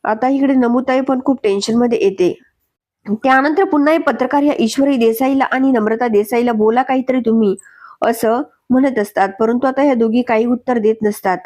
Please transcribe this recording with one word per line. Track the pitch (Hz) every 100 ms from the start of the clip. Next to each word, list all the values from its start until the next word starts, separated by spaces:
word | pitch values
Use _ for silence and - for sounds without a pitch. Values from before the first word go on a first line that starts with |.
आता | - 220 254
इकडे | 277 269 262
नमुताई | 240 247 254 262
पण | 262 262 262
खूप | 262
टेन्शन | 214 202 208 226
मध्ये | 240 233
येते. | 196 190 180 - _ _ _ _ _ _ -
त्यानंतर | 214 262 269 285 311
पुन्हा | 381 294 285
हे | 320
पत्रकार | 320 233 247 285
ह्या | 294 -
ईश्वरी | 226 262 277 269
देसाईला | 226 226 262 269 262
आणि | 262 269
नम्रता | 247 214 226 247
देसाईला | 202 214 240 240
बोला | 220 214 233
काहीतरी | 262 262 247 254
तुम्ही | 233 226 208 190 - _ - -
असं | - 233 220 233 294 _ _
म्हणत | 254 277 233
असतात, | 202 - 196 -
परंतु | 220 247 262
आता | 269
ह्या | 285 247
दोघी | 226 240
काही | 247 220 240
उत्तर | 247 - 240
देत | 214 220
नसतात. | 214 208 196 180